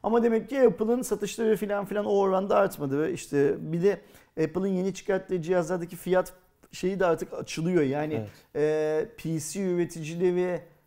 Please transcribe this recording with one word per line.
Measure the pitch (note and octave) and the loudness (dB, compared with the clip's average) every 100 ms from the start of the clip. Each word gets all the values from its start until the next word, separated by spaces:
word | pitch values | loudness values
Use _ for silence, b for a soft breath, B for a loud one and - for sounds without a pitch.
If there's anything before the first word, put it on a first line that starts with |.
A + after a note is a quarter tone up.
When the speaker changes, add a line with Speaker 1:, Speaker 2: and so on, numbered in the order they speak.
Speaker 1:
Ama | G3+ A#3 | 2 2
demek | A#3 A3+ G#3+ | 2 0 -2
ki | C4+ | 4
Apple'ın | B3 E3+ G#3+ B3 | 4 4 0 0
satışları | - G3+ G3+ - A3+ G#3+ | 0 -4 -4 -2 0 0
filan | G#3 G3+ | 0 -4
filan | G3 G#3 G#3 | -2 -4 2
o | |
oranda | G3 G3 F#3+ G3 G3+ | 2 4 2 4 4
artmadı | G3 - C#3+ C#3 | 4 0 -4 0
ve | D#3+ | -2
işte | - - C#3 C#3+ - D#3 | -4 -2 2 2 2 -4
bir | E3 | 0
de | F#3+ F#3+ B B B - | 2 0 B B B -4
Apple'ın | D#3 E3+ G3 | -2 0 -2
yeni | F#3 F#3+ | 0 -2
çıkarttığı | F#3+ - F#3+ F#3+ F#3 | -6 -2 -2 -2 -4
cihazlardaki | D#3+ F#3 D#3+ F3+ E3+ E3 | 0 0 0 -4 -4 -8
fiyat | - F#3 F3+ - _ _ _ | 0 0 0 -10 _ _ _
şeyi | - F#3 G3 | -4 -4 2
de | F#3 | 2
artık | D#3+ F#3 | 2 -2
açılıyor. | - - - E3 F3+ | -8 -8 -4 2 2
Yani, | C#3 C#3+ D3+ | 2 0 -2
Speaker 2:
Evet. | C3 G#2+ B B - | -4 -6 B B 0
Speaker 1:
e, | D3+ D#3 D#3 D#3 - - | 0 2 0 0 -2 -6
P | D#3+ D#3+ | -4 -4
C | D3+ F#3+ | -4 -4
üreticileri | F#3+ F3 E3+ E3 D3+ E3+ F#3 F3+ F3+ E3+ - _ | -2 0 -2 -4 -8 0 0 2 -2 -4 -10 _